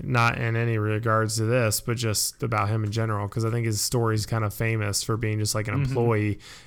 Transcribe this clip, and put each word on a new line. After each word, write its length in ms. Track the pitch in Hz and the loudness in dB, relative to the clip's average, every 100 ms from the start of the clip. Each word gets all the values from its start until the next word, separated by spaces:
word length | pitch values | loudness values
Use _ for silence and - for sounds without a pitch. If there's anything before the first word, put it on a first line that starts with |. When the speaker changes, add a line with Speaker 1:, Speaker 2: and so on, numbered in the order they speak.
Speaker 1:
not 340 | 143 123 117 - | -2 2 2 2
in 180 | 117 113 | 0 0
any 220 | 117 110 | 0 0
regards 600 | 107 107 117 110 110 107 | 0 0 2 2 2 0
to 80 | 110 | 0
this, 360 | 127 113 - | 2 2 0
but 160 | - 120 | -2 -2
just 460 | 117 101 - - | -2 0 -2 -4
about 260 | 120 110 104 | -2 0 0
him 140 | 110 | 0
in 80 | 107 | -2
general, 360 | 110 113 104 101 | -2 -2 -2 -4
'cause 160 | - 113 | -2 -2
I 40 | |
think 160 | 117 113 | 0 0
his 160 | 104 | -2
story's 460 | - 123 113 110 - | 0 2 2 0 0
kind 160 | 113 | 0
of 100 | 104 | -2
famous 480 | - 113 110 104 101 | 0 0 0 0 -2
for 160 | - 113 | -2 -2
being 220 | 110 107 | 0 0
just, 160 | 104 107 | 0 -2
like, 120 | 104 | -2
an 60 | |
Speaker 2:
Mm-hmm. 100 | 104 135 | -2 0
Speaker 1:
employee 540 | 127 117 107 107 101 - - | 2 2 2 2 -2 -8 -20